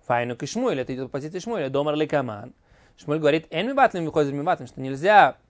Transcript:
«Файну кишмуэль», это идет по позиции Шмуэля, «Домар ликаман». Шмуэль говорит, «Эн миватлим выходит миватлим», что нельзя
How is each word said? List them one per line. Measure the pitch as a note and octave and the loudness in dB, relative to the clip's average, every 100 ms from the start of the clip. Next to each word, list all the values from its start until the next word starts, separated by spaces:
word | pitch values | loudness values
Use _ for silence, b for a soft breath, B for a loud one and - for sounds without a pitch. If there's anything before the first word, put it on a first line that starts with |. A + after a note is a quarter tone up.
| - | 0
«Файну | A#2+ A#2+ A#2+ | -2 -2 -6
кишмуэль», | C#3+ A3 B3+ C#3+ | -6 -4 -2 -2
это | B2+ | -4
идет | C3 C3 | -8 -8
по | C#3 | -8
позиции | D3+ F#3 | -8 -10
Шмуэля, | A3+ A3 D#3+ | -8 -6 -2
«Домар | C3+ D3+ D3+ | 0 0 0
ликаман». | D3+ D3 B2 G#2 - - b b b _ | 0 -2 -2 -8 -14 -20 b b b _
Шмуэль | - D#3 | -6 0
говорит, | D3 D#3+ - | 2 2 -2
«Эн | D#3+ A3+ | -4 -2
миватлим | C#4 B3 F#3 | 2 2 2
выходит | D#3+ D#3+ C#3+ | -2 0 0
миватлим», | C#3+ D#3+ E3 C3 | 0 -2 -2 -6
что | - | -10
нельзя | C3 C3+ F3 G#3 D3 - | -8 -2 6 8 8 2